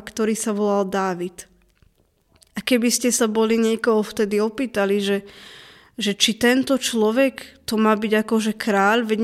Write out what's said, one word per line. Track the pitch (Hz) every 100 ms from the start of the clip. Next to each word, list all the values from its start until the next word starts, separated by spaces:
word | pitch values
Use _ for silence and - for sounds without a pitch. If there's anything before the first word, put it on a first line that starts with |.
ktorý | 214 - 214 214
sa | 226
volal | 208 208 202 190
Dávid. | 196 190 175 175 - - _ _ _ _ _ _ _ _ _ _
A | 214
keby | - 247 240
ste | 240 247
sa | 226 226
boli | 220 220 226
niekoho | 226 226 240 214 208
vtedy | - 208 208
opýtali, | 220 220 240 208 196 202
že, | 196 196 202 - - - - - - -
že | 202
či | 202 - 208
tento | 240 262 254 262
človek | - 226 214 240 269 262 - - -
to | 220
má | 220 214
byť | 214 214
akože | 220 220 214
kráľ, | 214 233 196 196 233 220
veď | 220